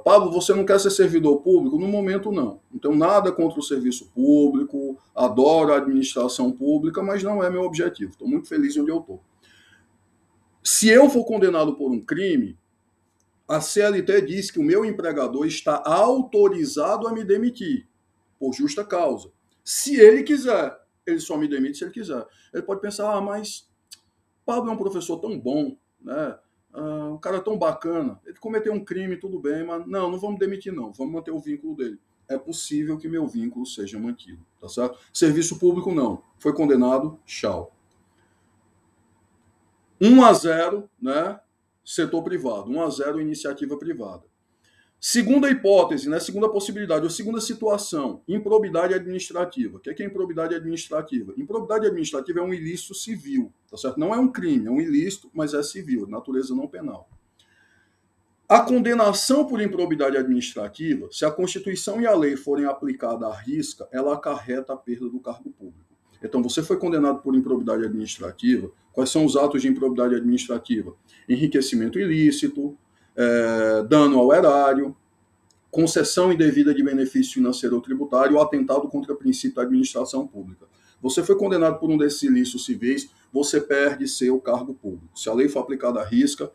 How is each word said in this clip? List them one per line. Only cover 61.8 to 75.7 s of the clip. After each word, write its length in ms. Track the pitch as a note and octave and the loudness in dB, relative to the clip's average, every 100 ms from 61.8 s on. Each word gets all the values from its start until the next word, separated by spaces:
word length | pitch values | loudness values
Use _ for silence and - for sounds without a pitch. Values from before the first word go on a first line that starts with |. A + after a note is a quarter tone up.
| - G#3+ | -6 -2
e 40 | A#3 | 2
a 80 | |
lei 220 | F#3+ D3 C3+ | 2 2 0
forem 300 | C#3+ C#3+ C#3 | -2 -2 -2
aplicadas 600 | C3+ C#3+ B2+ A#2 A#2 A2+ | -4 -6 -4 -6 -6 -8
à 80 | |
risca, 540 | G2+ A#2 D3+ C#3 - - | -8 -6 -6 -6 -10 -10
ela 220 | B2+ C#3+ | -4 -2
acarreta 640 | D3 D#3 - A#2+ B2+ C3 | -2 -6 -8 -6 -8 -8
a 20 | C3 | -10
perda 320 | - A#2+ A#2+ | -10 -8 -8
do 100 | B2 | -10
cargo 320 | - - - | -12 -14 -16
público. 360 | - F#2 - _ _ _ _ | -18 -20 -20 _ _ _ _
Então, 200 | G#2+ B2+ | -6 -2
você 200 | B2 - | -2 -2
foi 140 | D#3 F#3 | -2 -2
condenado 440 | F3 D#3+ C#3+ C3+ | 0 0 0 0
por 120 | C#3 | 0
improbidade 480 | C3 B2+ A#2+ A2+ A2 | 0 2 0 -2 -2
administrativa. 880 | A2 G#2+ G#2+ - F2+ - A#2+ A2+ F#2 - _ | -2 -6 -8 -10 -12 -2 0 0 -2 -14 _
Quais 160 | B2+ C3+ | -4 0
são 160 | D#3+ | 2
os 120 | C#3 C#3 | 4 4
atos 260 | C#3+ C#3+ | 2 2
de 60 | C3 | 0
improbidade 460 | C3 C3 B2 B2 | 2 0 0 0
administrativa? 800 | A#2+ A#2+ B2 - A#2 - A2 F#2 - _ _ - | 2 2 0 -2 -6 -4 -4 -6 -12 _ _ -2
Enriquecimento 720 | B2+ D3+ C#3 C3 A#2 A2+ F3+ | 0 2 0 0 0 -2 -2
ilícito, 800 | F#3+ D#3 D3+ C#3+ C#3+ C#3+ C#3+ - _ _ _ - | 0 4 4 2 -2 -4 -8 -10 _ _ _ 0
é, 680 | A#2+ A#2+ A2+ A2+ A2 A2 | 2 2 2 2 2 2
dano 340 | A2 D3+ C#3+ C3 | 4 6 6 6
ao 160 | B2+ | 6
erário, 600 | D#3+ E3 C#3 C#3 C3+ C3+ - _ _ _ _ _ _ _ | 6 6 6 4 2 -2 -8 _ _ _ _ _ _ _